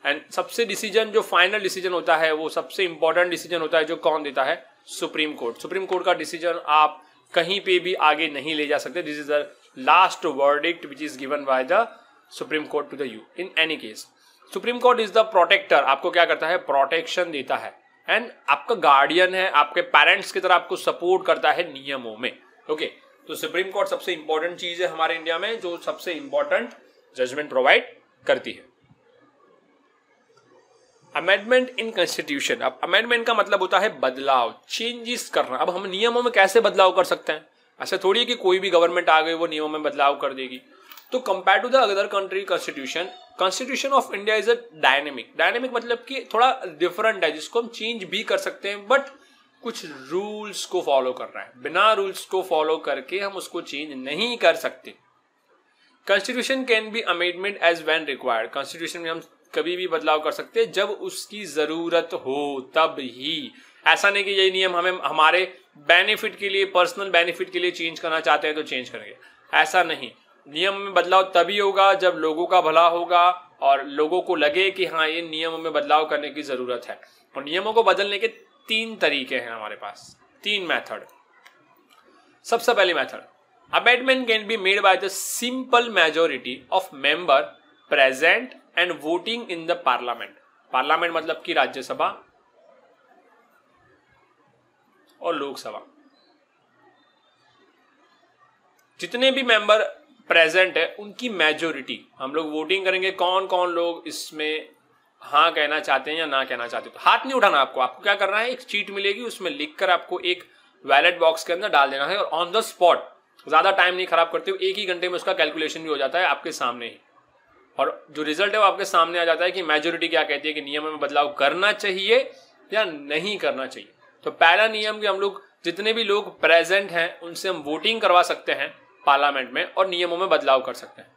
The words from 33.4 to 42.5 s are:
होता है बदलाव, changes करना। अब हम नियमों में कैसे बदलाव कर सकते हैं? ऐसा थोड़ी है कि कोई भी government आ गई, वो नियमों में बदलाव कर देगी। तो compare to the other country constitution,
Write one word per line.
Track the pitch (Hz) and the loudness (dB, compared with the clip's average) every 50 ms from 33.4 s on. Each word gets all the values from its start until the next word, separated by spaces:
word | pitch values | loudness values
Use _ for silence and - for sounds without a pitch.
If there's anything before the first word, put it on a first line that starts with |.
| 196 202 208 196 | 2 2 2 0
होता | 185 180 202 185 | 0 2 2 2
है | 190 214 175 165 | 2 0 -2 -2
बदलाव, | 143 131 127 131 135 139 135 127 120 113 113 - _ _ | -2 -2 -2 -2 0 2 2 2 2 0 -4 -12 _ _
changes | - - 226 233 240 240 233 226 247 226 - - | -8 -6 -6 -6 -6 -8 -8 -6 -6 -6 -6 -2
करना। | - 165 135 120 127 | -2 -2 0 0 -2
अब | - 156 180 | -2 -2 -2
हम | 175 180 196 | -2 -4 -6
नियमों | 202 185 190 220 233 233 240 247 | -6 -4 0 0 0 2 2 0
में | 240 233 | 2 4
कैसे | 214 196 190 - 233 | 4 4 6 6 4
बदलाव | 214 208 180 196 190 185 | 4 4 6 6 6 6
कर | 175 190 175 | 6 4 2
सकते | - 175 151 - - 156 | 2 0 -4 -2 -6 -6
हैं? | 156 - _ _ _ _ _ _ _ | -6 -6 _ _ _ _ _ _ _
ऐसा | 139 - 190 190 - | -6 -6 -4 0 2
थोड़ी | 185 202 233 | 2 2 2
है | 240 | 2
कि | 226 247 | 0 -4
कोई | 233 - 185 180 190 | -2 2 2 2 2
भी | 190 196 | 2 4
government | 170 170 170 170 170 175 175 170 | 4 4 4 4 2 0 4 4
आ | 160 160 | 4 4
गई, | 156 165 165 | 4 2 -2
वो | 165 170 | -2 -2
नियमों | 165 156 151 151 151 | -4 -2 -4 -4 -4
में | 156 156 151 | -6 -4 -4
बदलाव | 147 135 143 143 139 143 | -4 0 2 2 2 2
कर | 139 147 139 135 | 0 -4 -6 -4
देगी। | 131 131 127 131 127 _ _ - _ - - - - _ _ | -6 -10 -10 -10 -16 _ _ -20 _ -20 -20 -20 -20 _ _
तो | - 254 254 - | -6 -4 -2 -2
compare | 190 190 180 190 196 214 233 | -4 0 2 4 4 4 2
to | 247 233 | 2 4
the | 262 247 | 4 4
other | 208 196 196 208 208 202 | 4 2 0 -2 -2 -2
country | 202 196 185 190 190 202 | -4 -4 -2 -6 -6 -2
constitution, | 190 | -2